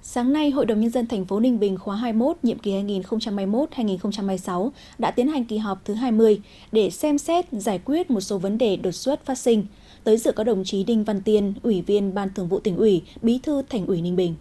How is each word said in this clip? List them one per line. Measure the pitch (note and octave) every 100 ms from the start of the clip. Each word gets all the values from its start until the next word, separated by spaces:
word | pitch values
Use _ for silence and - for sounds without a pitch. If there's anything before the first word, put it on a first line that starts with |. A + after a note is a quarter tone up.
Sáng | - B3 B3
nay, | D4 D4
Hội | C#4 G#3+
đồng | G#3+
Nhân | A#3
dân | B3 A#3
thành | G#3+ F#3
phố | G3+
Ninh | B3 A#3
Bình | G3+ F#3
khóa | G#3 G3+
hai | B3
mươi | A3 B3+
mốt, | E4
nhiệm | A#3+ -
kỳ | G3+
hai | G3
nghìn | G3+ G3
không | F#3 A3
trăm | A3+ G3+
hai | G3
mươi | A3
mốt | D#4
hai | - A3
nghìn | F#3
không | G#3
trăm | G3+ G3
hai |
mươi | F#3+
sáu | F#3+ F3+ A3 - - -
đã | -
tiến | - B3
hành | D4+ A#3
kỳ | G#3+
họp | G#3+ F#3+ -
thứ |
hai | G#3 B3+
mươi | A3 A3+ G#3 - - -
để | G#3+ G3+
xem | - D4+ C#4+
xét | - E4+ F4
giải | A3 A3+ F#3+ -
quyết | D4+ F#4
một | A3
số | F#3 G3+
vấn | F#3+ A3
đề | A#3+ F3+
đột | F3+
xuất | E3+ B3+ D4 -
phát | C4
sinh. | B3+ A3+ G3 - - -
Tới | - A3+
dự | C#4
có | -
đồng | A3 G3
chí | F#3+ G3
Đinh | G3 A3+
Văn | G#3+ G3+
Tiên, | F#3+ G#3+ G3+ G3
Ủy | A#3+ F#3+
viên | E3+ G#3 G3+
Ban | F#3+ F#3+
Thường | G3 F3
vụ | F#3+
Tỉnh | G#3+ F3
ủy, | A3 F3+ - -
Bí | A#3 B3
thư | C#4+ C#4+ C4+
Thành | A#3 F3
ủy | F3+
Ninh | E3+ F#3
Bình. | F3+ D#3